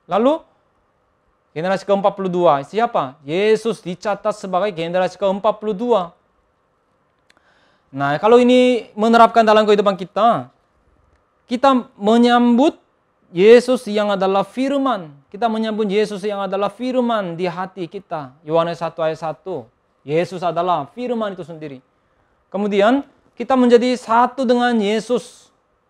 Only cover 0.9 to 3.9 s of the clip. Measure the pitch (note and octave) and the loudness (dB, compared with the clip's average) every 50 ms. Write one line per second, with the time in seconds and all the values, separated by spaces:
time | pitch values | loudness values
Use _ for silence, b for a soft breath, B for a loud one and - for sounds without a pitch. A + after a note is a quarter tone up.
0.9 | _ _ _ _ _ _ _ _ _ _ _ _ - D3+ E3+ F#3 G3 F#3 F#3+ - | _ _ _ _ _ _ _ _ _ _ _ _ -10 -8 -6 -4 -4 -4 -2 -2
1.9 | G3 G3 F#3+ G3+ G3 G3 F#3+ F#3 F3 F3+ F3 E3 C#3+ C#3 C#3 - F#3+ G3 A#3 A#3 | -2 0 0 -2 -2 -2 -4 -4 -2 2 2 4 2 2 -2 -4 -4 -4 -2 -2
2.9 | - F#3 D3 C3 C3+ _ C#3 C#3 D#3+ F#3 G#3 G#3+ A3 G#3+ G#3+ A#3 F#3+ - - E3+ | -2 -4 -4 -6 -8 _ -10 -6 -4 -2 0 0 0 0 -2 -4 -8 -8 -10 -12